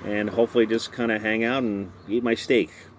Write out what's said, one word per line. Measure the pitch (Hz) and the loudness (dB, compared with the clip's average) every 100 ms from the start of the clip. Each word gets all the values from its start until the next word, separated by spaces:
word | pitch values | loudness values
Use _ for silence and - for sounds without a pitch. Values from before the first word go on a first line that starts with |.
and | 101 104 104 | -4 -2 -2
hopefully | 110 117 120 110 | 0 2 4 2
just | 113 - | 0 -2
kinda | - 117 107 | -4 -2 0
hang | 107 110 | 0 0
out | 117 135 | 0 0
and | 120 101 95 92 - | -2 -4 -8 -14 -4
eat | 113 | -2
my | 120 | 0
steak. | 113 - 123 85 - - | -2 2 2 2 -6 -20